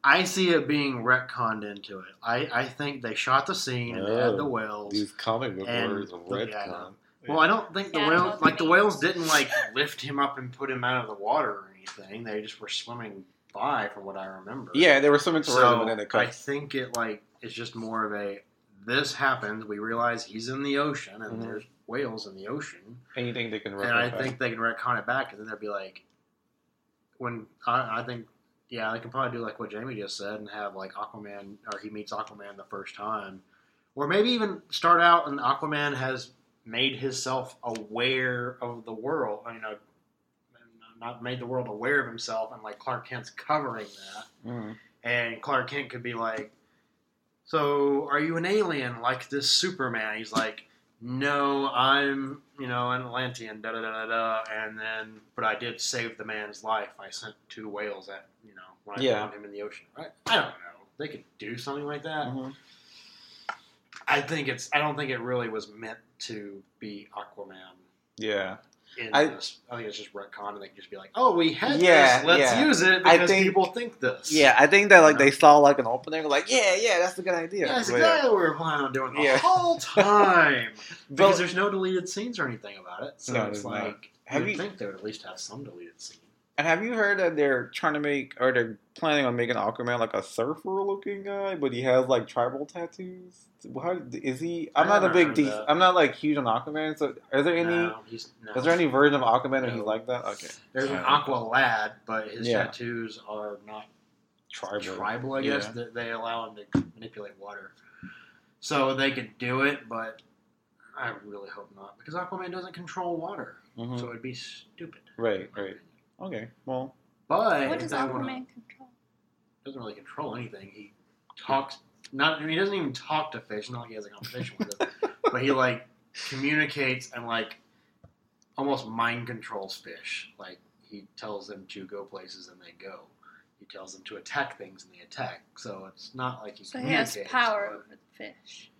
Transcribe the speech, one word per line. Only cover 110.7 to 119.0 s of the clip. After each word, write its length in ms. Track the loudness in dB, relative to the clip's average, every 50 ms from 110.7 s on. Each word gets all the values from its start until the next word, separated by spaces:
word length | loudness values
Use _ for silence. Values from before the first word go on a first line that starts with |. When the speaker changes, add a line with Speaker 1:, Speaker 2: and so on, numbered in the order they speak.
| _ _ _ -18 -12 -8
Speaker 1:
I 160 | -8 -8 -8 -10 -14
really 260 | -16 -16 -14 -14 -14
hope 200 | -14 -16 -16 _ -20
not, 220 | -20 -20 -20 -20 _
because 160 | -18 -12 -10
Aquaman 360 | -8 -8 -8 -8 -10 -8 -8
doesn't 220 | -10 -10 -12 -12 -14
control 420 | -16 -16 -12 -8 -6 -4 -4 -4 -4
water, 400 | -6 -8 -10 -10 -12 -14 -16 -20 _ _ _ -12
Speaker 2:
Mm-hmm. 200 | -10 -8 -8 -8
Speaker 1:
so 120 | -8 -8
it'd 120 | -12 -12
be 120 | -12 -12 -12
stupid. 640 | -12 -14 -14 -16 -20 -20 _ _ -18 -18 -18 -18 -20 _ _ _ -2
Speaker 2:
Right, 240 | 0 0 0 0
Speaker 1:
in 60 | -4 -10 -10
my 60 | -10
Speaker 2:
right. 100 | -10 -10
Speaker 1:
opinion. 140 | -10 -14 _ _ _ _ _ _ _ _
Speaker 2:
Okay, 260 | -10 -8 -8 -8 -10 -12 _ _ _
well. 280 | -8 -6 -6 -6 -8 _ _ _ _ _ _ _ _
Speaker 1:
But 400 | 0 2 2 2 2 2 0 0
Speaker 3:
What 60 | -2 -4
Speaker 1:
if 40 |
Speaker 3:
does 100 | -4 -4
Speaker 1:
they 60 | -4 -4
wanna 160 | -4 -2 -4
Speaker 3:
Aquaman 320 | -4 -6 -6 -8 -10 -14 _ _
control? 360 | -20 -20 _ -20 _ -20 _ _ _